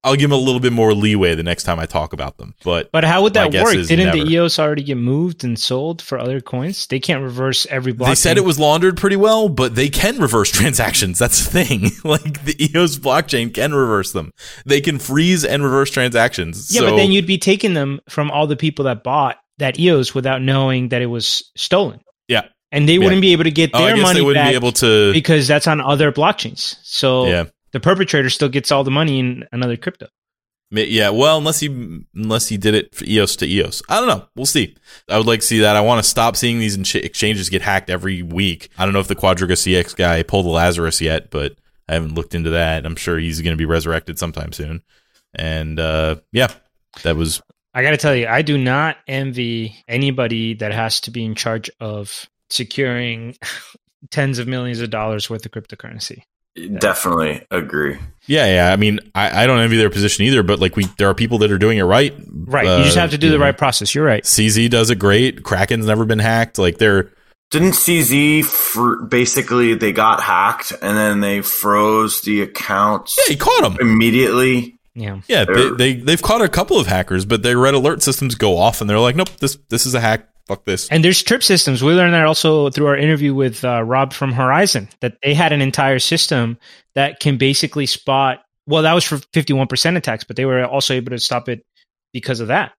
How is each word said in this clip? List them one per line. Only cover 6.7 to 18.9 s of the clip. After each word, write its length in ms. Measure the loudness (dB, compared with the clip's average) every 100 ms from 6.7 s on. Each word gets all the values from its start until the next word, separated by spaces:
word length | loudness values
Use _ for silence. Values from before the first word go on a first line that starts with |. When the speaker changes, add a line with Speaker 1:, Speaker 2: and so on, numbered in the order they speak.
| -8 -6
Speaker 2:
They 140 | -6
can't 220 | -2 -4
reverse 440 | -4 -4 -2 -2 -4
every 240 | -4 -4
blockchain. 140 | -2 0
Speaker 1:
They 80 |
said 240 | 2 2 2
it 60 |
was 140 | 2 2
laundered 360 | 2 4 2 2
pretty 200 | 0 4
well, 320 | 4 4 2
but 260 | 0 0
they 140 | 2 0
can 300 | 0 -2 0
reverse 320 | 0 2 0
<laughs> 20 |
transactions. 680 | 0 0 0 0 0 -2 0
That's 260 | 0 0
the 200 | 0 0
thing. 260 | 0 0 0 -2
<laughs> 80 |
Like, 400 | -2 -2 -2 -8
the 120 | -8 -2
E 60 | -2 0
O 80 |
S 120 | -2 -4
blockchain 560 | 0 0 0 -4 -4
can 220 | -4 -2
reverse 380 | 0 2 0 -2
them. 200 | -6 -10 _ -20 -6
They 160 | 0 2
can 180 | 2 -4
freeze 440 | -2 0 2 2
and 180 | 0 0
reverse 260 | 2 2 0
transactions. 760 | 0 0 2 0 0 -8 -8 -4
Speaker 2:
Yeah, 120 | 0
Speaker 1:
So 80 | 4
Speaker 2:
but 60 | 4
then 140 | 4
you'd 140 | 2 2
be 100 | 0
taking 360 | 0 0 0
them 260 | 0 -2 -6 _
from 220 | -4 -2
all 160 | 0 -2
the 100 | 0
people 280 | -2 -2
that 160 | -4